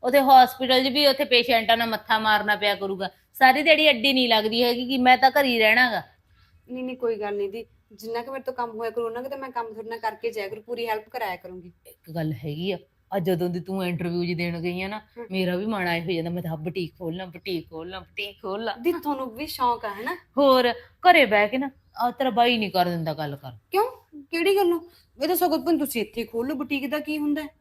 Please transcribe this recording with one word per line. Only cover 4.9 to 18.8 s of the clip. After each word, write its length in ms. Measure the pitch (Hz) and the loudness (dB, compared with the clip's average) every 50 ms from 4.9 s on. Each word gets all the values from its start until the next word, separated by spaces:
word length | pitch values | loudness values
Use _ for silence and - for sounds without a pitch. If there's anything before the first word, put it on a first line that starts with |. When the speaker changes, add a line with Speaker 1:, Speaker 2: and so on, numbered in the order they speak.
| 269 262 | -2 2
Speaker 1:
ਮੈਂ 200 | 247 254 254 247 | 6 6 6 6
ਤਾਂ 140 | 254 262 | 6 4
ਘਰ 140 | 254 294 277 | 4 4 2
ਹੀ 140 | 262 240 226 | 2 2 4
ਰਹਿਣਾ 320 | 220 214 220 240 254 247 | 4 4 6 6 4 2
ਗਾ। 120 | 220 180 156 - _ _ _ _ _ _ _ _ _ _ _ _ | 0 -4 -6 -8 _ _ _ _ _ _ _ _ _ _ _ _
Speaker 2:
ਨਹੀਂ, 120 | 247 254 254 | -12 -10 -8
ਨਹੀਂ, 140 | 254 254 254 | -10 -10 -6
ਕੋਈ 180 | 254 233 226 | -4 -4 -4
ਗੱਲ 220 | 208 208 202 202 202 | -4 -4 -6 -4 -4
ਨਹੀਂ 120 | 202 196 | -6 -6
ਦੀ, 160 | 196 226 226 _ _ _ _ _ 220 | -8 -10 -14 _ _ _ _ _ -20
ਜਿੰਨਾ 280 | 196 214 220 226 233 | -18 -14 -10 -8 -8
ਕੁ 100 | 240 262 | -8 -8
ਮੇਰੇ 120 | 269 269 254 | -12 -10 -10
ਤੋਂ 100 | - 254 | -10 -6
ਕੰਮ 240 | 247 240 233 220 214 | -6 -6 -6 -6 -6
ਹੋਇਆ 120 | 233 226 | -6 -6
ਕਰੂ 160 | 220 240 233 | -4 -4 -6
ਉਹਨਾਂ 180 | 226 226 240 254 | -6 -6 -8 -10
ਕੁ 60 | 269 | -10
ਤਾਂ 80 | 277 269 | -10 -10
ਮੈਂ 120 | 269 262 | -12 -8
ਕੰਮ 200 | 247 240 233 226 | -8 -8 -8 -8
ਤੁਹਾਡੇ 200 | 220 214 220 220 | -10 -14 -12 -12
ਨਾਲ 100 | 233 226 | -12 -6
ਕਰਕੇ 320 | 214 220 220 220 - 233 | -6 -6 -8 -4 -8 -8
ਜਾਇਆ 160 | 214 214 202 196 | -6 -6 -8 -8
ਕਰੂ, 140 | 214 214 | -10 -12
ਪੂਰੀ 260 | 214 - 240 233 233 226 | -10 -10 -8 -8 -4 -4
ਹੈਲਪ 220 | 220 214 214 220 | -6 -6 -6 -10
ਕਰਾਇਆ 260 | _ - 233 202 180 | _ -6 -6 -6 -6
ਕਰੂੰਗੀ। 360 | 180 _ 180 180 185 170 180 170 _ _ | -8 _ -16 -16 -16 -18 -20 -20 _ _
Speaker 1:
ਇੱਕ 260 | - - _ _ - 156 | -20 -20 _ _ -12 -6
ਗੱਲ 180 | 170 160 156 151 | -4 -4 -4 -4
ਹੈਗੀ 380 | 110 127 160 147 151 175 196 | -6 -8 -10 -8 -6 -4 -6
ਆ, 60 | 190 170 - _ _ _ _ _ - | -6 -6 -8 _ _ _ _ _ -6
ਆ 60 | 202 | -4
ਜਦੋਂ 300 | 175 180 185 165 175 180 | 0 0 0 0 0 -2
ਦੀ 100 | 175 180 | -4 -6
ਤੂੰ 280 | 175 - 190 190 185 175 | -6 -6 -6 -4 -4 -4
ਇੰਟਰਵਿਊ 360 | 175 151 - 175 170 175 175 | -4 -4 -4 -4 -2 -2 -2
ਜੀ 100 | 170 180 | -2 -2
ਦੇਣ 260 | 165 175 175 170 170 | -4 -4 -4 -4 -4
ਗਈ 200 | 165 180 175 180 | -6 -6 -6 -6
ਆ 60 | 185 196 | -8 -8
ਨਾ, 140 | 208 214 214 _ _ 233 | -8 -10 -12 _ _ -16
Speaker 2:
ਹਮ। 60 | 240 220 | -14 -8
Speaker 1:
ਮੇਰਾ 240 | 190 190 185 180 180 | -4 -2 -2 -2 -2
ਵੀ 100 | 180 196 | -2 -4
ਮਨ 220 | 220 226 202 185 175 | -4 -4 -2 -2 -2
ਆਏ 140 | 170 170 | -2 -2
ਹੋ 100 | 170 165 | -2 -2
ਜਾਂਦਾ, 180 | 185 165 165 170 | -4 -2 -2 -4
ਮੈਂ 140 | 175 180 170 | -6 -6 -6
ਤਾਂ 80 | 160 | -6
ਆਹ 60 | 160 156 | -8 -6
ਬੁਟੀਕ 360 | 156 180 170 190 175 156 _ _ | -8 -8 -6 -6 -8 -8 _ _
ਖੋਲਣਾ, 280 | 180 165 160 180 190 | -10 -8 -8 -8 -10
ਬੁਟੀਕ 440 | 180 160 175 _ - 185 165 160 - | -12 -14 -14 _ -6 -6 -6 -8 -8
ਖੋਲਣਾ, 300 | 165 160 165 180 190 190 | -14 -14 -12 -12 -12 -14
ਬੁਟੀਕ 420 | 175 _ _ - 202 202 196 _ | -16 _ _ -12 -12 -12 -12 _
ਖੋਲਣਾ। 340 | - 202 190 202 226 226 202 226 | -10 -8 -6 -6 -4 -6 -6 -4